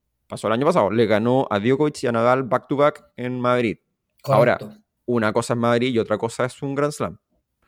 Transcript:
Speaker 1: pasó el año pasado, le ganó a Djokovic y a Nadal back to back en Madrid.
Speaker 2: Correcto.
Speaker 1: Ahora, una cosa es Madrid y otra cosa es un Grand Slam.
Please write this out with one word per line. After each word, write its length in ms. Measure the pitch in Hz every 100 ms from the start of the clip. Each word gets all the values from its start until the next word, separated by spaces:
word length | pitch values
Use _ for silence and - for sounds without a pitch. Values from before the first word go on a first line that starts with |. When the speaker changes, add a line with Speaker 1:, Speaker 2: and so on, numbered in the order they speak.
| _ _ _
Speaker 1:
pasó 220 | - 104
el 40 |
año 140 | 113 147
pasado, 240 | 175 101
le 160 | 107 107
ganó 400 | 107 117 131 -
a 100 | 101
Djokovic 440 | 110 135 151 -
y 40 | 127
a 40 |
Nadal 300 | 117 120 131
back 260 | 127 123 -
to 80 | 139
back 260 | 147 - _ -
en 240 | 123 127
Madrid. 380 | 123 123 117 - _ _ _ _
Speaker 2:
Correcto. 460 | - 110 120 98 -
Speaker 1:
Ahora, 160 | - _ _ -
una 260 | 120 107
cosa 220 | 113 -
es 40 | 120
Madrid 360 | 117 117 127
y 40 | 117
otra 200 | - 107
cosa 260 | 117 -
es 160 | 123 -
un 140 | 139
Grand 180 | 139 147
Slam. 260 | 151 104 - _ _ _ _